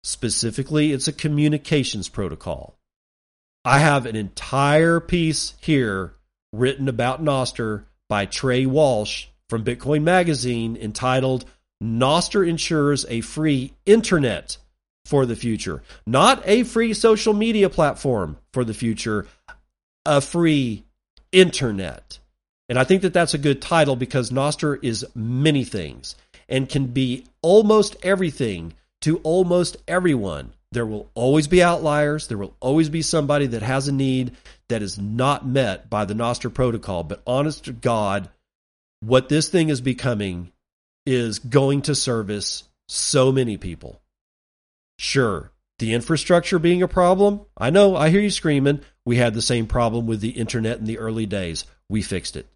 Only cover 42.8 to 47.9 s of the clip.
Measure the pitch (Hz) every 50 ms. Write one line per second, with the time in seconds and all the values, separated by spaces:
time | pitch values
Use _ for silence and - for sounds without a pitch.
42.8 | _ - - - - - - 135 127 135 135 135 127 117 104 95 - 92 82 -
43.8 | - 62 55 _ _ _ _ _ _ _ _ _ _ _ _ _ _ _ _ _
44.8 | _ _ _ - - - - 135 127 110 95 80 67 - _ _ _ _ _ -
45.8 | 113 110 113 120 120 - 160 147 - - 180 175 170 - 196 175 156 170 175 180
46.8 | 180 175 - 185 180 175 190 185 202 208 202 202 - _ _ - - 123 160 202
47.8 | 208 196